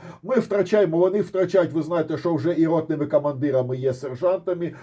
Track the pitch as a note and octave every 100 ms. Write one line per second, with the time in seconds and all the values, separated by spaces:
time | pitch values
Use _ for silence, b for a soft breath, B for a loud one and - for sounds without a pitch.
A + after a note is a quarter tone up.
0 | B B F3+ B3+ - G3+ F#3 G#3+ F#3 E3
1 | F#3 G3+ F3+ F#3 F3+ F#3+ E3 D3+ D3+ E3+
2 | D#3 D3+ F3 D#3+ D3 E3 D#3+ E3 D#3+ D#3
3 | C#3+ D3+ D3 C3+ C#3+ C3 B2+ B2+ C3 B2+
4 | C#3+ B2+ F3 F#3 - F3 E3+ -